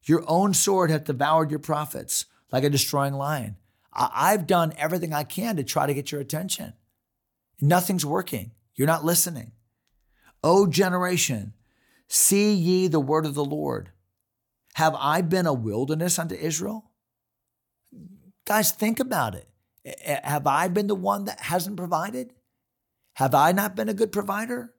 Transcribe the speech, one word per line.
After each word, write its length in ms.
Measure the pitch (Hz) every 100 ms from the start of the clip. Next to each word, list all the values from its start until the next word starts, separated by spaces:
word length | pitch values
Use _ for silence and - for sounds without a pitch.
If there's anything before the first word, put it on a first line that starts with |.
Your 200 | - 165 -
own 260 | 165 202
sword 380 | 185 - 190 175
hath 140 | 156 151
devoured 440 | 131 139 160 156
your 100 | 147
prophets 640 | 147 151 151 - - - - _ _
like 120 | 127
a 60 | 143
destroying 440 | 139 - 147 139
lion. 440 | 139 139 151 107 98 _ _ _
I, 160 | - 131
I've 320 | - 160 214 151
done 280 | 180 160 -
everything 360 | 151 180 165
I 100 | 151
can 320 | 147 - 233 185
to 80 |
try 240 | 127 156 139
to 60 |
get 180 | 127 -
your 100 | 147
attention. 520 | 139 156 190 - - - _ _ _ _ _ _ _ _
Nothing's 460 | 143 175 180 185 143
working. 460 | 175 180 117 95 _ _ -
You're 120 | 139
not 160 | 160
listening. 480 | 156 170 - 151 110 _ _ _ _ _ _ _ _ _
"O 240 | 156 185 196
generation, 840 | 143 190 180 180 180 - 117 98 - _ _ _ _ _
see 460 | - - 202 208
ye 340 | 202 165 185 185
the 120 | 151
word 260 | 135 156 156
of 80 |
the 100 | 143
Lord. 480 | 139 151 147 117 95 _ _ _ _ _ _ _ _ -
Have 200 | 160 160
I 240 | 139 160
been 260 | 170 185 170
a 60 |
wilderness 680 | 135 110 104 131 160 180 175
unto 160 | 165 185
Israel?" 560 | 160 160 196 220 _ _ _ _ _ _ _ _ _ _ _ 247 175 196 185 _ -
Guys, 260 | 208 214
think 280 | - 214 233
about 360 | 262 190 120 87
it. 140 | - _ _ _
A-, 280 | - - -
a-, 180 | 143 -
have 180 | 147 143
I 200 | 139 180
been 200 | 180 202
the 80 | 196
one 300 | 185 202 196
that 160 | -
hasn't 360 | - 180 175 196
provided? 560 | 180 165 190 247 247 _ _ _ _ _ _ _ _ -
Have 200 | 135 139
I 160 | 156
not 240 | 185 208 190
been 140 | 220
a 40 |
good 200 | 202 220
provider? 600 | 196 196 202 233 247 233